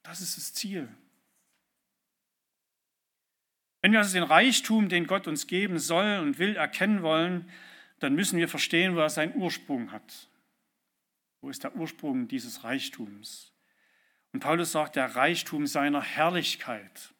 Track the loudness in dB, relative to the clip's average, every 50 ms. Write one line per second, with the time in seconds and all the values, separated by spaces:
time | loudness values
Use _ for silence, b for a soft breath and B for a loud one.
0 | _ -16 -14 -10 -8 -8 -8 -8 -8 -8 -8 -8 -6 -6 -6 -6 -8 -8 -14 _
1 | _ _ _ _ _ _ _ _ _ _ _ _ _ _ _ _ _ _ _ _
2 | _ _ _ _ _ _ _ _ _ _ _ _ _ _ _ _ _ _ _ _
3 | _ _ _ _ _ _ _ _ _ _ _ _ _ _ _ _ 4 6 6 6
4 | 4 4 2 0 4 8 8 8 8 8 4 2 2 2 2 2 4 4 2 0
5 | 0 0 -2 -2 -2 -4 -6 -6 -4 -2 -2 0 0 0 -2 -2 0 2 2 2
6 | 2 2 0 0 0 -2 0 0 0 0 0 0 -2 -2 0 0 2 2 2 2
7 | 2 2 2 4 2 2 0 -4 -6 B B B B B B B B B B _
8 | 0 0 2 2 2 0 2 0 0 0 -2 -4 -2 2 2 2 2 2 2 2
9 | 0 0 0 -2 -2 -2 -2 -2 -2 -2 -4 -6 -6 -6 -4 -4 -4 -8 -12 -16
10 | _ -18 -20 -20 -20 _ _ _ _ _ _ _ _ _ _ _ _ _ _ _
11 | _ _ _ _ _ _ _ _ -16 -14 -12 -10 -10 -8 -6 -6 -6 -6 -8 -6
12 | -4 -2 0 -2 -2 -2 -4 -8 -6 -8 -14 -12 -6 -6 -4 -4 -4 -8 -10 -10
13 | -12 -12 -12 -18 -18 -18 -18 -18 -20 _ _ _ _ _ _ _ _ _ _ _
14 | _ _ _ _ _ _ -10 -6 0 0 2 2 0 0 0 0 -2 0 0 -2
15 | -2 0 2 2 4 4 4 0 -4 -4 -4 -4 -2 0 0 0 2 2 0 0
16 | -2 -4 0 2 2 2 2 0 -2 -2 -4 -6 -8 -10 -10 -10 -12 -18 _ -20
17 | -20 -20 _